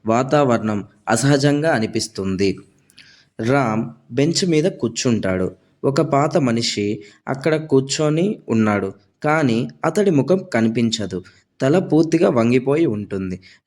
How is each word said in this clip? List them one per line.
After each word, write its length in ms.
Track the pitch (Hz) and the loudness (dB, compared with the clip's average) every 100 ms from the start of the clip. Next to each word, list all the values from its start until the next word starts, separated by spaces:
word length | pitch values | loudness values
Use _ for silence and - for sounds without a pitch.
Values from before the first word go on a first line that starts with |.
| 107 | 0
వాతావరణం 760 | 117 135 147 135 113 107 104 95 _ - | 0 2 2 4 2 0 -4 -6 _ -2
అసహజంగా 680 | 95 139 143 143 147 160 | 0 4 4 4 2 0
అనిపిస్తుంది. 840 | 127 110 113 - - 95 95 98 - - _ _ - - _ _ - | 0 -2 -4 -6 -6 -4 0 0 0 -10 _ _ -20 -20 _ _ -8
రామ్ 500 | 113 139 117 110 127 - _ | 0 0 2 -2 -6 -10 _
బెంచ్ 360 | 123 151 165 185 | -2 0 0 0
మీద 160 | 156 | 2
కూర్చుంటాడు. 880 | 180 190 117 - 127 107 95 92 92 - _ _ | 0 -2 -6 -2 -2 0 0 -2 -4 -6 _ _
ఒక 160 | 135 139 | -2 0
పాత 360 | 151 139 147 165 | 2 2 2 0
మనిషి 680 | 127 117 117 104 104 110 - _ - | 0 0 -2 -4 -4 -4 -10 _ -10
అక్కడ 380 | 135 165 156 156 | -4 -2 -2 2
కూర్చొని 720 | 135 135 - 151 156 202 - - | 0 0 -2 0 0 -2 -4 -2
ఉన్నాడు, 440 | 113 107 101 98 - _ _ | 0 2 2 -2 -10 _ _
కానీ 440 | 147 156 135 113 - - | -2 0 2 0 -4 -4
అతడి 260 | 160 190 202 | -2 0 2
ముఖం 300 | 143 127 190 - | 2 2 0 0
కనిపించదు. 680 | 117 113 120 117 110 98 90 - _ _ - | 0 0 0 -2 -2 -6 -8 -12 _ _ -4
తల 180 | 131 180 | 0 2
పూర్తిగా 520 | 139 151 160 160 196 | 2 2 2 2 2
వంగిపోయి 560 | 123 117 127 131 151 160 | 2 2 2 2 0 0
ఉంటుంది. 540 | 104 101 98 92 90 - - | -2 -6 -8 -8 -10 -14 -20